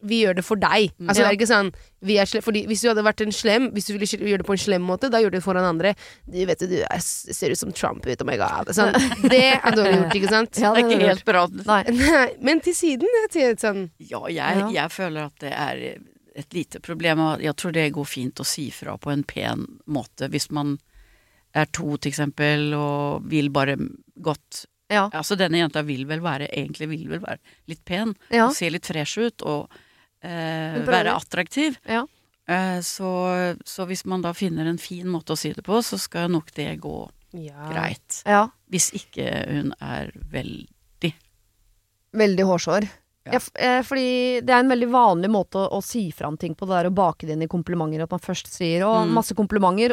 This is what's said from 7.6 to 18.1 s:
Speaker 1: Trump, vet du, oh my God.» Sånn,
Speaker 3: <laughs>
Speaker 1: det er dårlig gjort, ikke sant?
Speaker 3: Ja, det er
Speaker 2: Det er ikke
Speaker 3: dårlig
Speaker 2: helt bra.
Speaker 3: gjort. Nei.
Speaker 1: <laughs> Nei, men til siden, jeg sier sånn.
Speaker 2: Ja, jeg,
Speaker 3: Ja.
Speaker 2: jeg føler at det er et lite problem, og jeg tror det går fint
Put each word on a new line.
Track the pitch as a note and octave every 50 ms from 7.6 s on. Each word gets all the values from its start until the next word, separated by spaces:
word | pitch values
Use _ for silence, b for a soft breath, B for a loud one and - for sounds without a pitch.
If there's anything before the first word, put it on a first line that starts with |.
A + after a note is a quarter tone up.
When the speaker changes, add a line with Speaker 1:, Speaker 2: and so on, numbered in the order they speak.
| - - -
Speaker 1:
Trump, | - - - - A2 -
vet | B2+ B2 -
du, | -
oh |
my | - -
God.» | G2+ F#2+ - D2+ - -
Sånn, | - E3+ G#3 G#3 - -
Speaker 3:
<laughs> | C#4 C4+ B3+ A#3 - A#3 -
Speaker 1:
det | B3+ B3+ C4 C4+ C4+
er | C4+ - B3
dårlig | A3+ A3 G3+ G3 F#3+
gjort, | F#3 F3 E3 G#3+
ikke | G3 F#3+ G3
sant? | G#3+ A3 A#3 - - A3
Speaker 3:
Ja, | A3+ G#3 A3+
det | A#3 A#3
er |
Speaker 2:
Det | A#3 A3
er |
ikke | G3
Speaker 3:
dårlig | G3 G3
Speaker 2:
helt | F#3 F#3 -
bra. | A3+ G3 F3+ F3
Speaker 3:
gjort. | F3+ - - G3+
Nei. | G3+ G#3+ G3 F#3+
Speaker 1:
<laughs> | A#3+ A#3+ B3 C4+ D4+
Nei, | E4 C#4 B3 B3 - B3+
men | B3+ C4 D#4+ D#4+
til | - F4 E4+
siden, | - F4 D#4+ C4+ A#3 D#4+ A4+ B4 A4+ A4
jeg | G#4+
sier | - E4 C4 A#3+ A3 -
sånn. | - G#3+ G3 G3 F#3 E3 -
Speaker 2:
Ja, | - D#3+ - A#2+ A2 -
jeg, | - E3+
Speaker 3:
Ja. | D#3 C3 D#3+ F3+ G3 G3 A3
Speaker 2:
jeg | F#3+ D#3 D3 E3
føler | - - F#3+ E3+ D#3 D3+ D3+
at | C#3+ - -
det | D3+ C#3
er | - - D3 C3 C3 B2+ B2 B2+ - - - - _ _ _ _ -
et | - C#3 - -
lite | F3 - - - E3
problem, | - - E3+ D#3+ E3+ E3 D#3+ D#3+
og | D#3+ D#3 D3+ -
jeg | - D3+ C#3+
tror | - - F3+ D#3+
det | E3 D#3 D3
går | D3 D3+ C#3
fint | -